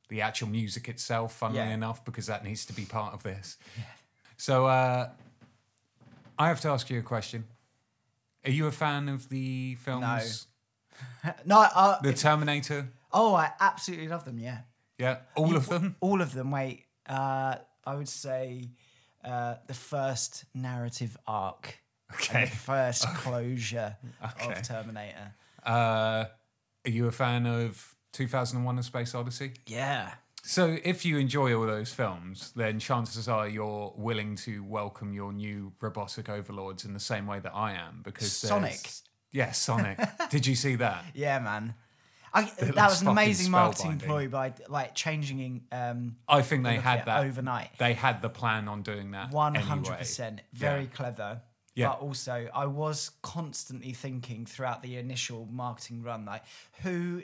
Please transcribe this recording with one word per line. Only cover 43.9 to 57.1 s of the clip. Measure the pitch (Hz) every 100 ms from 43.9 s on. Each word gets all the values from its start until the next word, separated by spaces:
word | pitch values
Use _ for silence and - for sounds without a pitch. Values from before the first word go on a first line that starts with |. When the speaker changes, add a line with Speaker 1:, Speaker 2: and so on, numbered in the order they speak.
| 147
Speaker 1:
spellbinding. | 117
Speaker 2:
ploy | 147 135
by, | 135 131 120 -
like, | 143 120 -
changing, | 165 156 143 135 127 127 -
um, | 127 120 120 120 117 -
Speaker 1:
Fucking, | 147
I |
think | - 147
Speaker 2:
the | 123
Speaker 1:
they | 113
Speaker 2:
look |
of | 123
Speaker 1:
had | 120
Speaker 2:
it | 139
Speaker 1:
that | 139 135
Speaker 2:
overnight. | 127 131 120 - -
Speaker 1:
They | 120
had | 117 131 110
the | 113
plan | - 117 110 104
on | 104
doing | 101 104 98
that | 98 98
Speaker 2:
One | 147 151
hundred | 147 98 143 95 87
percent. | - - 113 107
Speaker 1:
anyway. | -
Speaker 2:
Very | 120 143 143
Speaker 1:
Yeah. | 131 -
Speaker 2:
clever. | 127 113 104 113 - _ _ -
Speaker 1:
Yeah. | 127
Speaker 2:
But | 131
also, | 143 131 - 123 117
I | 135 143
was | 139 156 151 - -
constantly | - - 147 131 - 131 131
thinking | 123 139 127 120 110 113
throughout | - 127 117
the | 123 123
initial | 123 123 - 117 110
marketing | 123 123 117 - 117
run, | 117 113 104
like, | 107 - - - -
who | 185 175 175